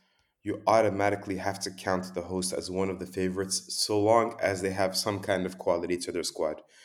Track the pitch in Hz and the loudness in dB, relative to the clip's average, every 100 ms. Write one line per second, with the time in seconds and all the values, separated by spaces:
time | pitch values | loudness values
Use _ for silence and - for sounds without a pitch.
0 | _ _ _ _ 104 - - 110 107 95 | _ _ _ _ -8 -2 4 6 6 4
1 | 101 101 - 92 98 95 98 92 101 92 | 2 2 -2 -4 -4 -4 -8 -6 -2 -2
2 | 92 90 87 92 92 90 87 92 95 92 | -2 -6 -4 -4 -2 -4 -4 -2 -2 -2
3 | 92 - 92 92 95 - - - - 104 | -6 -2 -2 0 -2 -4 -4 -4 0 2
4 | 107 113 110 - 92 95 95 98 95 92 | 6 6 4 0 0 0 -2 0 0 0
5 | 110 98 98 92 92 - - 85 85 87 | -2 -2 0 0 0 -2 0 0 0 -2
6 | 87 85 80 - 78 78 - - | -2 -4 -4 -2 -4 -4 -12 -20